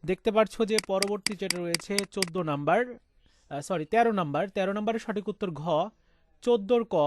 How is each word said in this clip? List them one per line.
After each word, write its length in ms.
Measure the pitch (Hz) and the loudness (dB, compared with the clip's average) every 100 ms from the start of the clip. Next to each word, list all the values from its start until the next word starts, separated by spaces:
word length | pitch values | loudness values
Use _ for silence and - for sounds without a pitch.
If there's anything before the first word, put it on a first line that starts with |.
দেখতে 260 | 156 185 - | -2 -2 2
পাচ্ছ 240 | 208 214 - | 2 2 2
যে 140 | 220 214 - | 0 0 0
পরবর্তী 460 | 190 196 208 - | -2 -2 -4 -4
যেটা 240 | 196 190 175 | -6 -8 -6
রয়েছে 360 | 175 170 - 202 196 | -4 -6 -4 -6 -4
চোদ্দ 260 | - 180 170 | -8 -6 -4
নাম্বার, 420 | 165 143 147 185 247 240 _ _ _ _ _ | -4 -2 0 0 0 -8 _ _ _ _ _
আহ, 100 | 143 | -12
সরি, 240 | 151 180 156 | -6 -6 0
তেরো 260 | 220 233 | 4 4
নাম্বার, 320 | 208 160 143 196 | 2 0 0 -2
তেরো 240 | 202 190 | -2 -2
নম্বরের 280 | 202 214 226 | 0 -2 -2
সঠিক 280 | - 214 202 | -4 -6 -4
উত্তর 220 | 202 190 | -6 -6
ঘ, 140 | 156 156 156 196 _ _ _ _ _ | -4 0 0 0 _ _ _ _ _
চোদ্দোর 400 | - 240 196 240 | 2 2 4 2
ক 120 | 233 180 | 4 2